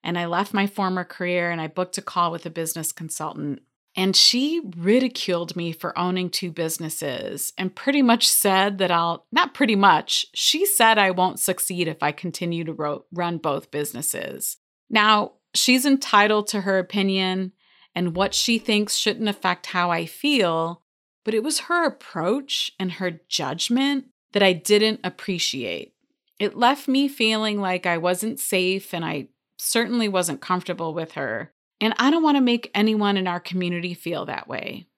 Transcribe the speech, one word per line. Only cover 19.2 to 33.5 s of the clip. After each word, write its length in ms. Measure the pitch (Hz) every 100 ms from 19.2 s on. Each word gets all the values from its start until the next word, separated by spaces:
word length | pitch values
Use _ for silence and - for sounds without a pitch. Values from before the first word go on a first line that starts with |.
| 220
affect 380 | 196 - 180 -
how 260 | 185 175
I 140 | 170 170
feel, 760 | - 285 277 180 165 165 175 _ _ _ _
but 80 | -
it 120 | 220
was 160 | 269 302
her 260 | - 349 320
approach 840 | - - 170 170 262 277 - - -
and 140 | 185
her 280 | 165 180 165 _
judgment 760 | - 139 165 - 240 269 277 - _ _
that 100 | 202
I 100 | 196
didn't 480 | 170 - 208 220 214
appreciate. 920 | - - - 180 - 131 110 85 - _ _ _ _ _
It 180 | 202 -
left 320 | 240 277 -
me 200 | 269 277
feeling 520 | 277 220 220 214 208
like 260 | 190 185 180
I 100 | 170
wasn't 420 | 175 180 214 -
safe 520 | - 185 185 190 -
and 120 | 175
I 240 | 165 151 - _ _ -
certainly 520 | - 226 233 240 220
wasn't 340 | 190 170 135
comfortable 500 | - 180 - 170 165
with 200 | 160 160
her. 400 | - 135 110 131 _ _ _
And 140 | 220 -
I 120 | 254
don't 120 | 330
want 140 | 311 285
to 60 |
make 280 | 247 240 -
anyone 420 | - 214 214 202 196
in 100 | 185
our 140 | 175
community 540 | -